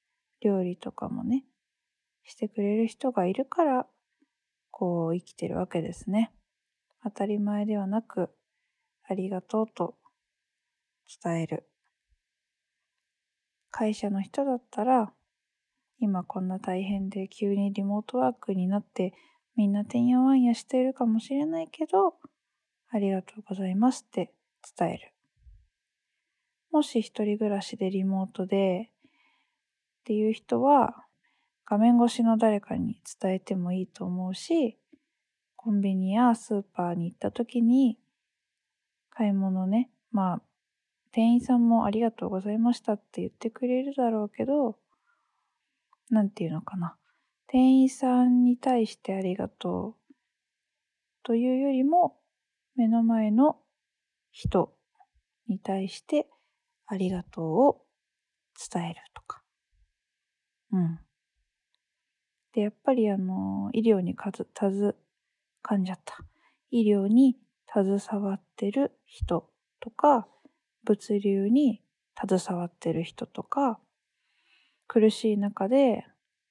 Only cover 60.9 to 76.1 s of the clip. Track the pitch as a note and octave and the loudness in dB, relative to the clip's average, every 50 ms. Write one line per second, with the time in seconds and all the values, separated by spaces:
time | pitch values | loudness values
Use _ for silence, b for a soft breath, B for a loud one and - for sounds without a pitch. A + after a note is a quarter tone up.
60.9 | E3 E3 - _ _ _ _ _ _ _ _ _ _ _ _ _ _ _ _ _ | -2 -6 -12 _ _ _ _ _ _ _ _ _ _ _ _ _ _ _ _ _
61.9 | _ _ _ _ _ _ _ _ _ _ _ _ _ A3+ G#3 G#3 - _ _ - | _ _ _ _ _ _ _ _ _ _ _ _ _ -2 -2 -2 -4 _ _ 0
62.9 | C4 B3 A3 G#3 G3+ G3 F#3+ F#3 F#3 F#3+ F#3+ F#3+ G3 G3 G3 G3+ - A3+ A3 A3+ | 2 2 2 2 0 0 -2 -4 -4 -4 -4 -4 -4 -4 -6 -4 -2 0 4 4
63.9 | G#3+ F#3+ F3+ F3 F3+ - - G3+ F#3+ - - - _ - - G3 F#3+ G3 G#3 G3+ | 4 4 2 -2 -6 -6 -8 -10 -8 -8 -12 -12 _ -2 -2 -2 0 0 -2 -2
64.9 | - - _ _ _ _ _ _ _ _ _ _ _ _ _ - G#3+ G3 F#3 F#3 | -2 -4 _ _ _ _ _ _ _ _ _ _ _ _ _ -2 -2 0 0 -2
65.9 | F#3 - _ - - - - - _ _ _ _ _ _ _ _ - A#3+ A3 G#3 | -6 -10 _ -18 -20 -18 -20 -20 _ _ _ _ _ _ _ _ 0 2 2 4
66.9 | G#3 G3+ G3 G3+ A3 A#3+ C#4 C4 B3 - _ _ _ _ _ - - G#3+ G3 F#3+ | 2 2 2 4 6 6 6 6 4 0 _ _ _ _ _ -4 -2 0 0 2
67.9 | G3 G3+ - - G#3+ G3+ G3+ G3 G3 G3 - _ _ - - G3+ G#3 C4+ C#4 - | 0 -2 -4 -4 -6 -4 -4 -4 -6 -6 -10 _ _ -6 -6 -4 -2 -2 -2 -2
68.9 | - _ _ _ - - - - F3 E3+ - _ _ _ _ _ _ _ - A3+ | -4 _ _ _ -10 -8 -6 -4 -4 -4 -4 _ _ _ _ _ _ _ -18 -16
69.9 | - - - D4 C#4+ A#3 G3 b b b b b b b b _ _ _ _ - | -6 0 4 4 4 4 2 b b b b b b b b _ _ _ _ -2
70.9 | G#3 G3+ - - G#3 G3+ G3+ G3+ G3 G3 G3 G#3 A#3 C#4 D4+ B3+ G#3 - _ _ | -2 -2 0 -4 -4 -2 0 0 0 0 2 2 2 4 4 2 0 -2 _ _
71.9 | _ _ _ _ _ - - F#3+ F#3+ F#3 - - F#3 F3 F3 F3 - _ - E3+ | _ _ _ _ _ -8 -2 0 0 0 0 -2 -6 -6 -6 -8 -10 _ -6 -4
72.9 | D#3+ D#3+ E3+ - - - A#3+ - _ - - - - C#4+ C#4+ B3+ A3 - _ _ | -2 -2 -4 -6 -8 -12 -12 -12 _ -14 -10 -6 -4 -2 0 0 -2 -4 _ _
73.9 | _ _ _ _ _ _ _ _ _ _ _ _ _ _ _ _ _ _ _ _ | _ _ _ _ _ _ _ _ _ _ _ _ _ _ _ _ _ _ _ _
74.9 | - A#3 G#3+ A3 G#3+ - - A3 G#3+ G#3 G3+ G3+ G3+ - F#3+ G3 B3 C#4 C#4 B3+ | 2 6 6 6 4 4 0 0 0 0 -2 -4 -2 -4 -2 2 4 4 4 4
75.9 | - - - - | 2 0 -4 -12